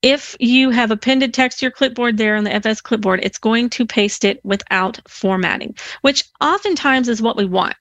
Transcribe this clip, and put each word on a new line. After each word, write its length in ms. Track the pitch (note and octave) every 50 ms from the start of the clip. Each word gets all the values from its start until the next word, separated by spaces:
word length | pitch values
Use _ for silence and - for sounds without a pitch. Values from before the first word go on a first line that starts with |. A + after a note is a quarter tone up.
| -
if 340 | B3+ C#4 C#4+ - - - -
you 320 | B3 A#3 B3 C4 C4+ C4
have 200 | A#3+ A#3+ A#3+ A3 A3
appended 400 | G#3+ - B3 C4 C4 C#4 C4 A#3
text 260 | - B3+ B3+ - -
to 60 | -
your 60 | C4 B3+
clipboard 440 | - C#4 C4 A#3+ B3 A#3+ A#3+ A#3
there 200 | G#3 A3 G#3+ G#3+
on 80 | G#3+ G#3
the 80 | G#3 -
F 120 | G#3 G#3
S 140 | A3 A3 -
clipboard, 400 | - - - A3 G#3 F#3+ F#3 F#3 G#3
it's 140 | G3 - -
going 320 | - A3 A3 A#3 A#3+ A#3+
to 140 | - - B3
paste 400 | A3 - - G#3 G#3 - - -
it 160 | G3 G3 - _
without 560 | G3+ G3 G3 - - - F#3+ F#3 F#3+ - - _ -
formatting, 680 | - - - F#3+ F#3+ F#3 F#3 E3 - - - - - - - - - - -
which 220 | C4+ C#4 - - _ _ _
oftentimes 680 | - D4 E4+ G4+ - G#4 F#4 - - C#4+ C4 C4 B3+ A#3+
is 140 | A#3 G#3+ A3
what 140 | A#3 A#3
we 80 | - G3+
want. 300 | F#3+ F3+ F#3+ F3 - - _